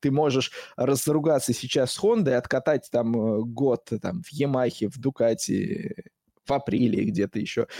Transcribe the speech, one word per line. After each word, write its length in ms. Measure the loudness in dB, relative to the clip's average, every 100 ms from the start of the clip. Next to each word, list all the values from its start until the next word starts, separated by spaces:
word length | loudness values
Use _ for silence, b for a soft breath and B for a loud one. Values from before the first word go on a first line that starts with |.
ты 100 | 0
можешь 420 | 2 2 2 -2 B B -4
разругаться 760 | 0 0 2 0 2 2 0
сейчас 380 | -4 -2 0 0
с 60 | 2
Хондой, 380 | 2 2 2 0
откатать 520 | 0 0 2 0 0
там, 240 | -2 0 0
э, 260 | 0 0
год 460 | -2 0 2 2 -2 -6
там 200 | -4 -8
в 80 | -8
Ямахе, 560 | -4 0 2 0 -2 -6
в 100 | -2
Дукате, 960 | -4 2 2 2 -2 -2 -2 -6 -8 -12 -16 _ _ _ -4
в 60 |
Априле, 520 | -2 0 2 4 4
где-то 340 | 0 0 0 -2
еще. 260 | -2 -2 -2